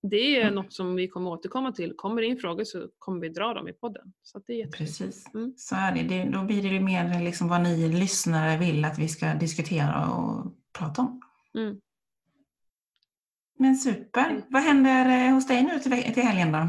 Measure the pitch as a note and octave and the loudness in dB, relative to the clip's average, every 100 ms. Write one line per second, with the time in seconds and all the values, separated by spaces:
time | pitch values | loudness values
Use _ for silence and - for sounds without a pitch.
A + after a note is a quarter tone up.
0 | G3+ G3+ C4 C#4 A3 G3 F#3+ - F#3 F3+ | 0 0 2 2 2 0 -6 -6 -4 -2
1 | F#3 F3+ F#3 E3+ F#3 C4 C4 G#3+ F3 - | -4 -4 -6 -6 -8 -6 -6 -6 -8 -8
2 | G3 A3+ A3+ B3 F#3 E3+ A3 F#3 - _ | -6 -2 -2 -2 -4 -6 -6 -8 -14 _
3 | - F#3 E3 E3 G3 - E3+ F3+ A#3 G3+ | -8 -6 -6 -6 -6 -6 -10 -12 -12 -12
4 | F#3+ _ - G#3 - A#3 G#3+ - D3+ D3+ | -20 _ -20 -20 -10 -8 -8 -8 -10 -8
5 | F#3+ F#3+ - G#3+ A#3 B3+ - F#3+ F#3+ F3 | -10 -12 -14 -10 -10 -12 -8 -4 -2 -2
6 | E3 F#3 F#3 G3 F#3+ G#3 G3 F#3+ F#3+ F3+ | -2 -2 -2 -4 -2 -2 0 0 0 0
7 | F3 F3 F3 E3+ E3+ F3 F3 E3 E3 E3+ | 0 -2 -2 -2 0 2 2 2 2 2
8 | F#3+ - - D#3+ D#3+ D#3+ F3 D3+ D3+ D3+ | 0 0 0 0 2 2 2 2 0 -2
9 | D#3 - D#3+ D3+ E3 - - E3 D3 - | -4 -2 -2 -2 -2 -4 -4 0 0 0
10 | - A#2+ - - F3 - _ - D#3+ D3+ | -2 -2 -4 -6 -8 -14 _ -10 -8 -4
11 | B3+ - - _ _ A3 A3 G3+ _ _ | -4 -4 -18 _ _ -6 -6 -8 _ _
12 | _ _ _ _ _ _ _ _ _ _ | _ _ _ _ _ _ _ _ _ _
13 | _ _ _ _ _ _ C4 C4 C4 G3+ | _ _ _ _ _ _ 4 6 4 -2
14 | - B3 D4+ G#3+ - C4+ D#4 C#4 C4 C4 | -2 0 0 0 0 2 6 6 8 6
15 | B3+ B3+ B3+ C4 C4 B3 C#4 D#4+ C4 B3 | 6 6 6 4 4 4 4 2 0 0
16 | B3 A#3 A#3+ F#3+ E3 D#3 | 0 2 2 4 2 2